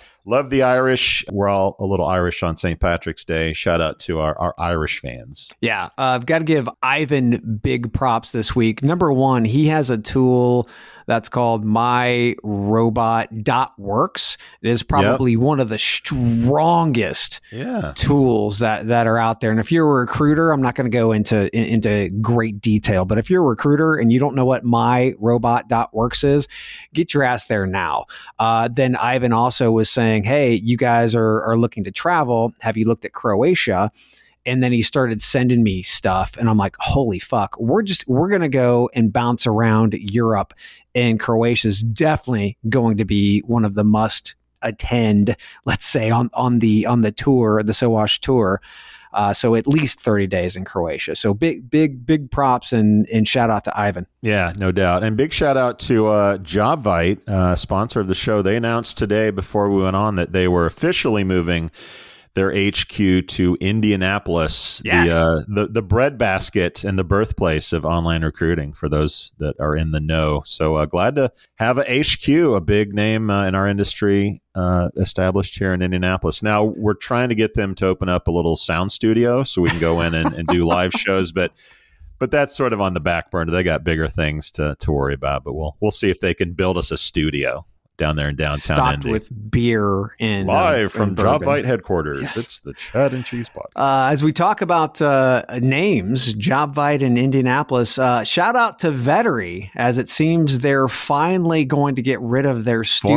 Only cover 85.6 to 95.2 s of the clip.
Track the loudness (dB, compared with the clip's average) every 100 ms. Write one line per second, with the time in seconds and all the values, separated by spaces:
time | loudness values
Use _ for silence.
85.6 | -8 -4 -4 0 -2 0 -2 -2 -4 -2
86.6 | -2 0 -2 -4 -4 -2 -2 -2 -4 -6
87.6 | -12 _ _ -6 -2 -2 -4 -2 -4 -4
88.6 | -2 0 0 0 -2 -6 -6 -14 -4 -2
89.6 | 0 2 0 0 -4 -6 -4 -2 0 0
90.6 | 2 2 0 0 -2 0 2 2 0 -2
91.6 | 0 -4 -2 -2 -2 -6 -6 -6 -8 -10
92.6 | -14 -16 -8 -2 -2 -2 -8 -8 -10 -12
93.6 | -14 -4 0 2 2 2 0 2 0 0
94.6 | 0 0 0 0 2 4